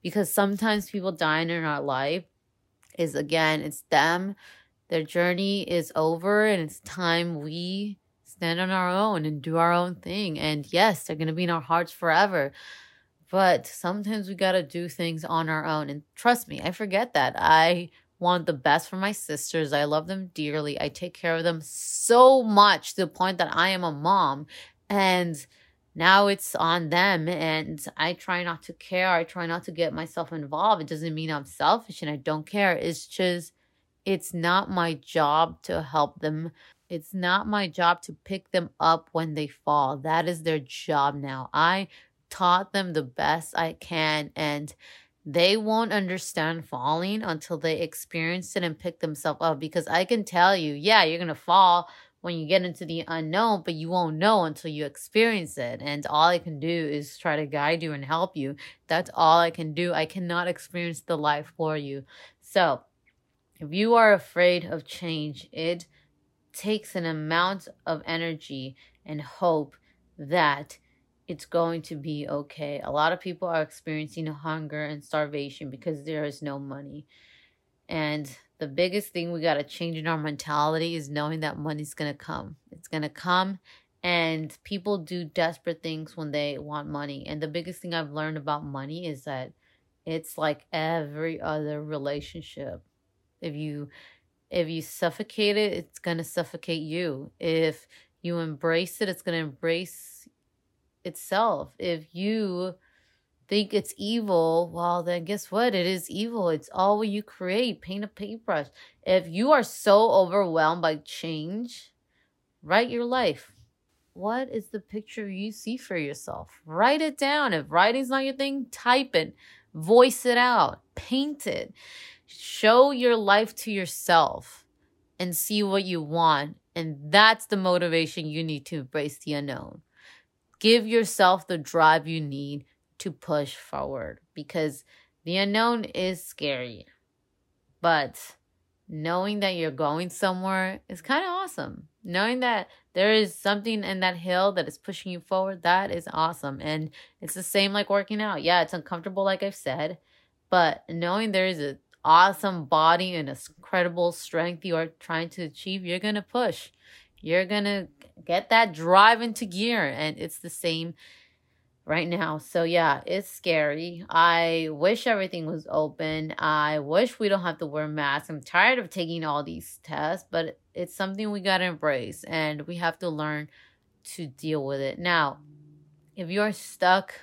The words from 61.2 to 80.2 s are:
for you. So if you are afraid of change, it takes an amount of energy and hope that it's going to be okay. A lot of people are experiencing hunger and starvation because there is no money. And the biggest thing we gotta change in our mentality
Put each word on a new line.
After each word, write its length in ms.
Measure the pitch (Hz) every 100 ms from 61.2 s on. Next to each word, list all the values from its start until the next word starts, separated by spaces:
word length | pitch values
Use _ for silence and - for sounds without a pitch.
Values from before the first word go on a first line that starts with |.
| 151 147 143 -
for 200 | 160 156
you. 280 | 143 139 135 - - _
So 400 | - 196 170 131 _ _ _ _ _ _ _ _
if 140 | 151
you 200 | 170 220
are 200 | 233 220
afraid 500 | 196 - - 180 180
of 220 | 170 160 -
change, 640 | - 175 160 151 135 -
it 340 | - 160 175 - _ _ _ _ _ _
takes 420 | - 202 214 214 190
an 80 |
amount 640 | 165 156 156 165 180 196 - -
of 180 | - 160 -
energy 680 | 165 165 156 - 139 131 131 _ _
and 160 | - 151
hope 560 | 139 - 180 156 139 _ _ _ _ -
that 640 | 143 180 151 143 147 - _ _ _ _ _
it's 180 | 165 -
going 340 | 170 165 165
to 140 | 156
be 320 | 156 139 147 147
okay. 520 | 143 143 - 147 143
A 80 | 143
lot 220 | 139 156
of 80 | 180
people 260 | 185 175 180
are 160 | 165
experiencing 640 | 151 - - 156 156 - 160
hunger 580 | 147 160 160 151 151
and 200 | 151 147
starvation 640 | - 156 147 147 143 139 139
because 320 | 131 175 151
there 220 | 143 156
is 180 | 147 143
no 160 | 147 139
money. 480 | 139 135 143 143 147 _ _ _ _ _ _ _ _
And 400 | 160 151 151 139 - _ _
the 80 | 147
biggest 460 | 135 180 196 202
thing 180 | 175 170
we 100 | 170
gotta 220 | 165 147
change 340 | 147 - 170 160
in 120 | 156
our 100 |
mentality 760 | 160